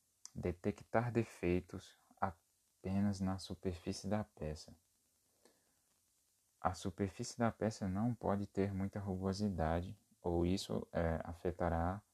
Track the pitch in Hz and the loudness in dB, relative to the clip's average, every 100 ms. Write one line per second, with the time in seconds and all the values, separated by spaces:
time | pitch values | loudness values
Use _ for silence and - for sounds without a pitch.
0 | _ _ - - 87 85 104 - - 113 | _ _ -12 -4 -2 0 -2 -4 0 2
1 | 120 113 110 - 87 90 - 92 - - | 4 2 0 0 2 2 0 -10 -12 -20
2 | _ _ 98 - _ _ _ _ 95 98 | _ _ -4 -4 _ _ _ _ -2 2
3 | 104 101 95 92 - 92 95 87 - 95 | 2 2 -2 -2 -6 -6 -4 -4 -4 -4
4 | 98 107 104 - 78 78 - - _ _ | -2 -2 -2 -6 -6 -6 -10 -20 _ _
5 | _ _ _ _ - _ _ _ _ _ | _ _ _ _ -20 _ _ _ _ _
6 | _ _ _ _ _ _ 90 92 98 - | _ _ _ _ _ _ -2 -2 -4 -2
7 | 98 - 120 - 117 - 104 - 98 95 | -2 -4 -8 -2 -2 0 -2 0 -2 0
8 | 120 113 92 101 101 - 101 98 98 104 | 0 0 0 0 0 0 0 0 -2 -2
9 | 98 92 95 95 104 85 80 82 95 104 | -4 0 0 2 0 2 2 2 0 -8
10 | _ _ 87 85 87 95 - 107 - - | _ _ 0 4 4 2 0 -4 -2 0
11 | 82 82 - 82 90 85 87 82 87 98 | 2 0 -4 -4 -4 0 2 4 2 -2
12 | - | -8